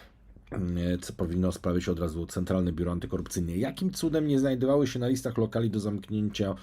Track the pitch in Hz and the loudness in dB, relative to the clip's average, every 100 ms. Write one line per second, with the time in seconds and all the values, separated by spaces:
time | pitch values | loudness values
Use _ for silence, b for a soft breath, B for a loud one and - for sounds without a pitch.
0 | B B - - - - 90 87 87 90 | B B -20 -20 -10 -6 -2 0 0 0
1 | - - 87 87 92 - 92 90 92 82 | -4 -4 -2 2 0 0 0 0 0 -2
2 | 85 80 82 - 90 92 87 80 87 87 | -2 -2 -4 -4 0 2 2 0 -2 -2
3 | - 90 80 95 85 87 135 131 185 - | -2 -4 -4 -4 -2 -2 -2 -2 -4 0
4 | 165 156 151 135 135 127 131 143 139 127 | 0 2 4 4 4 2 4 4 4 0
5 | 123 127 127 117 110 113 113 104 104 101 | 0 0 0 0 0 2 0 0 -2 -4
6 | 98 107 104 104 98 95 | -2 -2 0 0 -2 -2